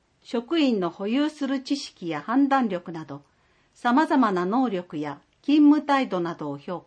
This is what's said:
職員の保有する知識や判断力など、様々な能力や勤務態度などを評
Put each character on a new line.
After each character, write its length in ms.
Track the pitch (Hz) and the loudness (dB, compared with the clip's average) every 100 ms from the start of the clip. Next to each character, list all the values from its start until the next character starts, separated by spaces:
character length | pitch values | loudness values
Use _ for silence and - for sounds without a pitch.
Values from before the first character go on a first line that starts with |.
| _ _ | _ _
職 360 | - 240 240 330 | -10 -8 -4 0
員 220 | 277 214 | 2 2
の 100 | 170 | -2
保 160 | - 196 | -4 -4
有 240 | 262 302 | -2 -2
す 160 | - 269 | -4 -6
る 160 | 269 | -4
知 160 | - 277 | -4 -6
識 300 | - - 170 | -8 -12 -8
や 120 | 151 | -8
判 280 | 214 262 277 | -2 0 2
断 200 | 269 226 | 2 0
力 240 | 175 180 | -4 -8
な 140 | 165 156 | -12 -12
ど、 160 | 143 _ _ _ _ _ | -14 _ _ _ _ _
様 340 | _ 240 254 311 | _ 2 2 4
々 260 | 294 220 | 4 2
な 120 | 180 | 0
能 240 | 180 247 254 | 0 0 -2
力 300 | 185 175 151 | -4 -8 -8
や 200 | 151 - _ _ | -8 -10 _ _
勤 280 | - 302 294 | 0 6 6
務 160 | 302 294 | 6 2
態 240 | 269 226 | 0 0
度 100 | 185 | -4
な 140 | 170 | -4
ど 160 | 160 151 | -6 -8
を 80 | 143 | -8
評 220 | 185 170 | -8 -10